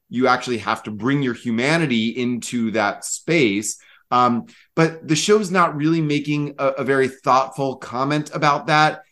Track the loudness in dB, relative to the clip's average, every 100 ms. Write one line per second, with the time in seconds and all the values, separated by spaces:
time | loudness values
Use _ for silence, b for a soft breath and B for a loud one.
0 | -10 0 2 2 0 -4 -2 -4 -6 -4
1 | 0 0 0 -4 -4 -2 0 2 2 0
2 | 0 -2 -4 -4 -4 -4 -2 0 0 -2
3 | -10 -10 -2 2 2 0 -4 -10 b b
4 | -2 2 2 2 -4 b b 0 0 0
5 | -2 -2 4 2 2 2 0 0 0 0
6 | 0 -2 -2 -2 -4 -2 -2 -2 0 2
7 | 0 -2 2 2 2 -4 -6 -6 -8 -4
8 | -2 -2 -4 -2 0 0 0 2 2 0
9 | -14